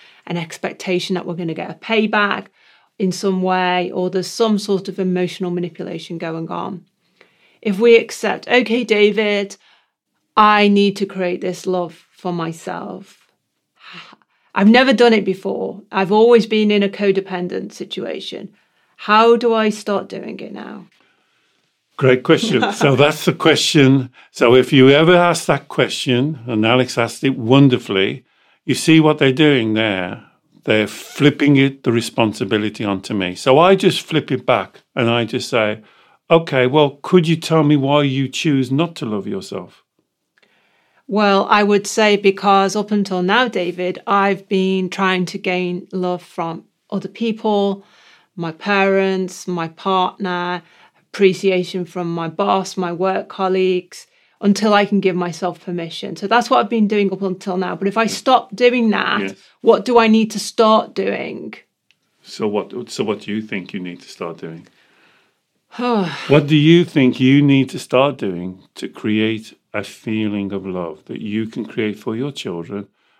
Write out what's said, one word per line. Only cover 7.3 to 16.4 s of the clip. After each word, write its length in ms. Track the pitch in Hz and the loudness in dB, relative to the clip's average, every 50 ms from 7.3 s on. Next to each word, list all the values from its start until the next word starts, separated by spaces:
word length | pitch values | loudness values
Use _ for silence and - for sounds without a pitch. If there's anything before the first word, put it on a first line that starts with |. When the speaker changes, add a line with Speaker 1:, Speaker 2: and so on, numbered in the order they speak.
| _ _ _ _ _ _ | _ _ _ _ _ _
Speaker 1:
if 180 | - 214 196 185 | -4 -4 -2 2
we 160 | 226 240 233 | 4 6 6
accept, 520 | 226 220 226 - - - 208 - - - | 6 4 0 -10 -6 -4 -4 -4 -4 -4
"Okay, 360 | - 226 247 254 214 220 254 240 | 0 0 2 2 2 -2 -2 0
David, 720 | 220 214 208 208 208 190 208 220 208 208 202 202 196 196 _ _ _ _ _ _ _ _ _ _ _ _ _ _ _ _ | 0 2 2 2 2 2 0 -2 0 0 -2 -4 -6 -10 _ _ _ _ _ _ _ _ _ _ _ _ _ _ _ _
I 300 | - 214 208 214 208 208 | 4 6 6 6 6 4
need 280 | 202 202 202 202 202 196 | 4 6 4 4 2 2
to 80 | 202 208 | -2 -6
create 360 | 196 - 190 185 175 180 180 | -6 -4 -6 -4 -4 -4 -4
this 240 | 202 185 180 175 - | -6 -6 -8 -6 -6
love 380 | 190 185 180 175 160 - - _ _ | -4 -4 -4 -4 -6 -10 -18 _ _
for 200 | _ _ - 180 175 | _ _ -8 -8 -6
myself. 920 | 170 165 165 165 165 - 185 175 170 180 202 190 180 190 _ _ _ _ _ _ _ _ _ _ _ _ _ _ _ _ - - 175 - - - _ _ _ _ _ _ _ _ | -4 -6 -6 -8 -10 -10 -10 -10 -10 -10 -12 -14 -16 -18 _ _ _ _ _ _ _ _ _ _ _ _ _ _ _ _ -20 -20 -20 -20 -20 -20 _ _ _ _ _ _ _ _
I've 160 | 190 196 208 | 2 4 6
never 240 | 226 247 254 262 262 | 6 6 6 4 4
done 200 | 208 240 240 220 | 6 6 6 6
it 100 | 214 190 | 4 2
before. 560 | 190 185 - - 196 190 - 190 175 160 - - _ | -2 -4 -4 -6 -6 -6 -6 -6 -8 -10 -12 -16 _
I've 200 | - 190 196 170 | -4 -4 0 2
always 340 | 208 214 226 240 240 233 | 4 6 6 8 6 6